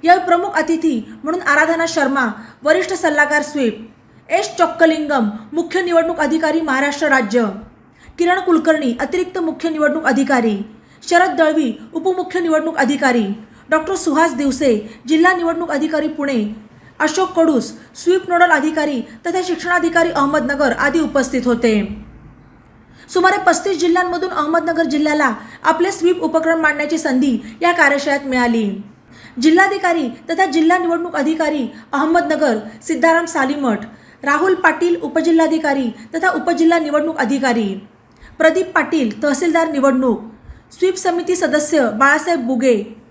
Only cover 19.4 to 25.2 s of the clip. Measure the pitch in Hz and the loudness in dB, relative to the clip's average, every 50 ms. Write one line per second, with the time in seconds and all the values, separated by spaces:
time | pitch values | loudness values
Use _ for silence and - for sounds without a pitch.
19.4 | 349 359 339 330 - 349 349 349 339 330 330 339 330 330 - 294 277 277 294 302 | -2 -4 -6 -6 -2 -2 0 0 0 2 2 2 0 0 0 0 0 0 0 0
20.4 | 233 254 285 269 294 262 - - 247 285 - 339 311 240 - 277 254 247 - 254 | -2 -2 -2 0 0 0 0 0 -2 0 0 0 -2 0 0 -2 -2 0 -2 -2
21.4 | 240 247 240 240 247 233 220 208 190 185 - - - - - - - - - - | 0 0 0 2 2 2 2 2 0 -2 -8 -12 -14 -20 -20 -20 -20 -20 -20 -20
22.4 | - - - - _ _ _ - - _ - - - - - 370 349 381 392 403 | -20 -20 -20 -20 _ _ _ -20 -20 _ -20 -20 -20 -6 -2 2 2 2 2 2
23.4 | 381 370 330 - - 392 381 302 330 349 330 370 359 349 349 349 330 370 - - | 2 0 0 0 -2 -4 -2 0 0 2 2 2 0 -2 -2 -4 -4 -4 -4 -4
24.4 | 294 302 330 339 320 339 330 311 330 262 277 294 302 302 294 302 | -2 0 0 0 0 0 -2 0 0 0 0 0 0 0 2 2